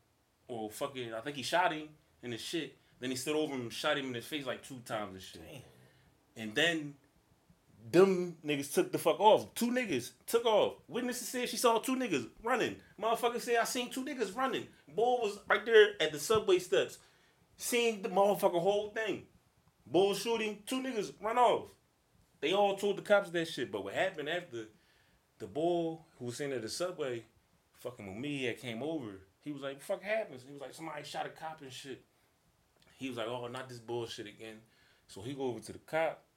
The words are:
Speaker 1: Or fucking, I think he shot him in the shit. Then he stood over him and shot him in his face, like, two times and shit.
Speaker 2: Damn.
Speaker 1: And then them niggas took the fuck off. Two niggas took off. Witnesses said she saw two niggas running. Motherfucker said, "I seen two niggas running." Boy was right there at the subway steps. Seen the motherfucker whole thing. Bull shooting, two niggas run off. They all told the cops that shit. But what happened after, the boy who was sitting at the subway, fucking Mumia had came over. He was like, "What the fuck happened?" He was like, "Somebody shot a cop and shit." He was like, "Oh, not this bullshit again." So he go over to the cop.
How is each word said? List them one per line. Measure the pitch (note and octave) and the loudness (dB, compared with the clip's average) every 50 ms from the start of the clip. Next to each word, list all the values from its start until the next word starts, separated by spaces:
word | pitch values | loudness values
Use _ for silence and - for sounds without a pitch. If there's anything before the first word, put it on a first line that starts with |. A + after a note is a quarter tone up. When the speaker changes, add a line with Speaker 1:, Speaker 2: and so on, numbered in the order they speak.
| _ _ _ _ _ _ _ _ _ - | _ _ _ _ _ _ _ _ _ -12
Speaker 1:
Or | B2 A2+ A2 G#2 | -8 -8 -8 -8
fucking, | - - D3 C#3 B2+ B2+ B2 A#2 A2+ | -6 -6 -6 -6 -6 -8 -8 -8 -8
I | A2 | -8
think | A2+ D3 C#3+ | -8 -8 -8
he | C#3 A#2 | -6 -2
shot | - - E3+ F#3 E3+ D#3 | 2 4 4 4 4 2
him | D#3 D3+ D3+ - - _ _ _ _ - | -2 -6 -12 -16 -20 _ _ _ _ -10
in | B2+ | -8
the | A#2 A2 | -8 -8
shit. | - - - E3 D3 B2+ - _ _ _ _ - | -6 -6 -6 -6 -6 -6 -10 _ _ _ _ -8
Then | B2 B2+ | -6 -6
he | C3 | -4
stood | B2+ B2+ D#3 D3+ | -4 -2 -2 0
over | D#3 D#3 D3 C#3 | 0 0 0 -2
him | C3 A#2+ | -4 -6
and | A#2 - | -6 -6
shot | - - D#3 D3+ C#3+ | -4 -2 0 0 0
him | C3 | -2
in | C3 B2 | -4 -6
his | A#2+ A#2 | -8 -8
face, | - D#3 D3+ C#3 | -8 -8 -6 -6
like, | B2+ A2+ G#2 - | -6 -8 -8 -10
two | - C3+ B2 A2+ | -12 -14 -14 -8
times | - B2+ A2 G#2 G2 F#2+ | -6 -6 -6 -6 -6 -10
and | F#2+ F#2 | -12 -14
shit. | - - F2+ E2 | -16 -16 -16 -16
Speaker 2:
Damn. | E2 - - - - - - - - _ _ _ _ _ _ _ _ _ - A2 | -16 -16 -16 -18 -20 -20 -20 -20 -20 _ _ _ _ _ _ _ _ _ -10 -8
Speaker 1:
And | G#2+ G#2 | -4 0
then | B2+ D3+ E3+ E3+ D#3+ D3 C#3+ C#3+ - _ _ _ _ _ _ _ _ _ _ _ _ _ _ _ - A2+ A#2 | 2 2 2 2 0 -4 -8 -10 -14 _ _ _ _ _ _ _ _ _ _ _ _ _ _ _ -20 -6 4
them | A2+ E3 F#3+ G3 F#3 F3+ F3+ F3 E3 - - | 6 8 8 8 6 4 0 -4 -6 -6 -4
niggas | D3 D3 C#3 C#3 - - | -2 -2 -2 -2 0 0
took | F#3 F#3 - - | 0 0 0 -2
the | D3+ | 0
fuck | - F3 D#3 - | 2 2 4 6
off. | F#3+ A3 G3+ D3+ - - - | 8 8 8 8 6 0 -4
Two | - A#3 A#3+ | -2 -2 0
niggas | B3 B3+ B3 G3+ D3+ B2 A#2 - - _ _ | 0 0 -2 0 -2 -2 -4 -6 -12 _ _
took | - - A#3 A#3 | 0 0 2 4
off. | A#3+ A3 G3 C#3 G2+ - - - - | 4 4 4 4 4 0 -4 -10 -8
Witnesses | C#3+ A3+ B3+ B3 - - - - | -6 -4 -2 -2 -4 -4 -6 -6
said | - B3+ B3 A3+ | -4 -4 -4 -4
she | A#3+ | -2
saw | G#3 - A#3+ A3+ A3 | 2 4 4 4 4
two | A3+ - C4 | 2 0 0
niggas | B3+ B3+ A#3 E3+ C3+ A#2 G#2+ - - - | 0 0 0 0 -2 -2 -4 -10 -6 -2
running. | A3+ B3+ A#3 F3+ A#2 G2 - - - _ - | 0 0 2 2 0 -2 -6 -12 -18 _ -4
Motherfucker | G3 A3 A#3+ A#3 B3 A#3+ A#3 A#3+ | 0 0 2 2 2 0 0 -2
said, | - B3 A#3 | -2 0 2
"I | A#3 A3 | 2 2
seen | - - C4 A#3+ A#3+ | 2 0 -4 -4 -4
two | - C4 C4 | -6 -6 -6
niggas | C4+ D4 B3 A3+ F#3+ F#3 | -6 -4 -4 -4 -4 -2
running." | - - B3+ G#3+ C3+ A#2 - - - _ - C#3+ | -2 -2 0 -2 -4 -6 -8 -14 -20 _ -8 -2
Boy | F3+ A3+ B3 B3 B3 A#3 | 0 2 2 2 2 0
was | G3+ G#3 - - - | -2 -2 -4 0 2
right | G3+ G#3 G#3 | 2 2 4
there | A#3 A3+ G#3+ G#3 G#3 - - | 8 10 10 10 10 6 2
at | D#3 D#3 D3+ | 0 0 0
the | D3 | -2
subway | - - A3 A3 G3+ G3 F#3 F3+ | 0 2 2 4 6 6 4 4
steps. | F3+ - - E3+ B2+ - - - - - _ _ _ _ _ _ _ _ _ | 4 4 2 2 2 2 -2 -10 -20 -20 _ _ _ _ _ _ _ _ _
Seen | - - - B3 A#3+ A#3+ A#3 A3+ G3+ F#3+ | -10 -4 0 2 2 2 2 2 0 -4
the | G3 | 0
motherfucker | F#3 F#3+ G3+ G#3 G3 - G3+ F#3 F3+ E3+ | 4 4 6 6 6 4 4 2 4 4
whole | E3 G3 G#3 G#3 G#3+ - | 4 4 4 2 0 -2
thing. | - A3+ A3 G#3 E3 G#2 F#2 - _ _ _ _ _ _ _ _ _ _ _ | -4 -4 -4 -4 -4 -6 -8 -14 _ _ _ _ _ _ _ _ _ _ _
Bull | A2 B2 E3+ G3 G3+ G3 | 2 4 6 6 6 4
shooting, | G3 - A#3+ A#3 A3 A3 G#3+ G#3 G3+ - | 0 -2 0 0 0 0 -2 -4 -8 -6
two | - C4 C4 C4 | -4 -2 -2 -2
niggas | C4 A#3+ G#3+ F#3+ C#3 - - | -2 -4 -4 -4 -6 -6 -6
run | F#3+ G#3+ A#3 B3 | -6 0 4 6
off. | B3 A3 E3+ A#2 G2+ F#2+ - _ _ _ _ _ _ _ _ _ _ _ _ _ | 6 6 6 4 0 -4 -14 _ _ _ _ _ _ _ _ _ _ _ _ _
They | - D3+ F#3 | 0 2 4
all | G3+ G#3 G3 F#3+ | 4 4 4 4
told | F#3+ - G3+ G3 - | 2 0 0 0 0
the | - | 4
cops | - G#3 G3+ F#3+ F3 | 4 6 6 6 2
that | E3 F3 E3 E3 | 0 -2 -2 -2
shit. | E3 - B2+ G#2+ G2+ | -2 -4 -4 -4 -4
But | G#2 F#2+ | -4 -6
what | G2 G#2 | -4 -2
happened | C3+ F3 F#3+ F3 D#3 C#3+ C#3+ | 0 0 0 -2 -4 -6 -4
after, | E3 F3+ F3 - A#2+ A#2 A2 A2 - _ _ _ _ _ _ _ _ _ _ _ _ - | -4 -4 -6 -6 -10 -10 -10 -12 -14 _ _ _ _ _ _ _ _ _ _ _ _ -14
the | A2+ | -14
boy | G2 F#2 C#3+ D#3+ F3 F3 E3+ E3+ E3 E3 E3 - _ _ - | -8 -4 -2 0 2 2 0 0 -2 -4 -8 -12 _ _ -10
who | B2+ | -10
was | A#2+ A#2 | -8 -6
sitting | - D3 C#3 C3+ | -6 -6 -4 -4
at | A#2+ A2 | -4 -6
the | A2 | -6
subway, | - - E3+ F3+ F3 E3+ D3+ C3 A#2+ A#2 A2 _ _ _ _ _ _ _ _ _ _ - | -4 -4 -4 -4 -4 -4 -6 -6 -6 -6 -10 _ _ _ _ _ _ _ _ _ _ -14
fucking | - B2 B2 - G#2+ | -14 -12 -12 -12 -12
Mumia | G2 F#2+ G#2+ C3 D3 D3 C#3 C3 A#2+ | -12 -10 -8 -8 -6 -4 -4 -2 -2
had | A2 - | -4 -4
came | - B2 A2+ A2+ C3 | -6 -8 -8 -6 -6
over. | D3+ E3 D#3 B2+ G#2+ G2 F#2+ F#2+ - _ _ | -6 -6 -6 -6 -8 -10 -14 -16 -20 _ _
He | - D3 | -12 -12
was | D3 C#3 C3+ | -10 -8 -8
like, | C#3 C#3 | -10 -10
"What | C#3 | -10
the | - | -8
fuck | - G3 F3+ F#3 | -6 -6 -6 -4
happened?" | G3 G#3+ A3+ G#3+ F#3+ D3 B2 A#2+ | -4 -4 -4 -4 -6 -10 -16 -16
He | C#3 C#3+ | -18 -16
was | C#3+ | -14
like, | C3+ C3 - | -14 -14 -14
"Somebody | - E3 D#3+ D3+ D3 D3 | -12 -12 -10 -10 -10 -10
shot | - - E3 D3+ | -10 -8 -8 -8
a | C#3+ | -8
cop | - - E3 D#3+ D#3+ D#3 D3 | -10 -12 -12 -12 -12 -12 -14
and | C3 B2+ | -16 -14
shit." | - - C#3 B2+ - - _ _ _ _ _ _ _ _ _ _ _ _ _ _ _ _ _ _ - | -14 -12 -12 -14 -14 -16 _ _ _ _ _ _ _ _ _ _ _ _ _ _ _ _ _ _ -10
He | C3 C3+ | -10 -8
was | B2 A#2 | -6 -4
like, | A2 A2+ | -4 -4
"Oh, | B2 B2 A#2+ A#2+ | -4 -6 -6 -8
not | A#2+ B2+ C3 B2 | -8 -10 -10 -12
this | B2 A#2+ | -14 -14
bullshit | A2+ A2+ A#2+ A#2+ A#2 A2+ - - A2 | -8 -6 -4 -4 -4 -6 -8 -10 -12
again." | G#2 G#2 - A#2 A2 A2 A2 A2+ _ _ _ _ _ _ _ _ - | -12 -14 -14 -16 -16 -16 -18 -20 _ _ _ _ _ _ _ _ -20
So | - - G2 | -16 -12 -10
he | A#2+ C#3+ | -8 -6
go | C3 C#3 | -4 -4
over | B2+ A#2 A2 | -4 -4 -4
to | G2+ - F#2 | -8 -12 -14
the | - | -16
cop. | - - - D#3+ E3 D#3 - - _ _ _ | -8 -4 -2 0 0 0 -2 -6 _ _ _